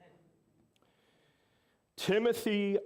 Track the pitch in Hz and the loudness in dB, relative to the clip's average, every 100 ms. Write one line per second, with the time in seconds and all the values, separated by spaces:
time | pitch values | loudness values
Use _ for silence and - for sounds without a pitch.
0 | - 175 _ _ _ _ _ _ _ _ | -20 -20 _ _ _ _ _ _ _ _
1 | _ _ _ _ _ _ _ _ _ - | _ _ _ _ _ _ _ _ _ -8
2 | - 208 233 226 226 208 202 196 | -2 2 2 0 0 0 0 0